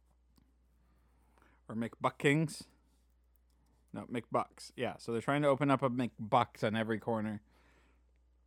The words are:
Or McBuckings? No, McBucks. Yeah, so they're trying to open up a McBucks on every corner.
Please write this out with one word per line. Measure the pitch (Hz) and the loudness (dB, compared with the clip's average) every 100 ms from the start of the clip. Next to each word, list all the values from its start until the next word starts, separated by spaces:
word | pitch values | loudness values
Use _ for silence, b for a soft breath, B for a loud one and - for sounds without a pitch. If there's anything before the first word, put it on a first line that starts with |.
| _ _ _ _ _ _ _ _ _ _ _ _ _ _ - _ - | _ _ _ _ _ _ _ _ _ _ _ _ _ _ -20 _ -8
Or | |
McBuckings? | 110 117 - 131 - 143 147 151 - - _ _ _ _ _ _ _ _ _ _ _ _ | -4 -4 -2 -4 2 4 4 2 -4 -16 _ _ _ _ _ _ _ _ _ _ _ _
No, | - | -14
McBucks. | 101 120 - 127 - - - - | -8 -8 -4 -2 -2 -8 -18 -6
Yeah, | 113 - | -4 -4
so | - | -4
they're | 117 | -4
trying | 113 143 | 0 2
to | 143 | 4
open | 131 143 | 4 4
up | 131 | 4
a | 135 | 2
McBucks | 123 120 - 110 127 117 - | 0 -4 -6 0 2 2 0
on | 113 110 | -2 0
every | 110 110 | 0 -2
corner. | - 110 107 104 - _ _ _ _ _ _ _ _ _ | -2 -2 -2 -6 -12 _ _ _ _ _ _ _ _ _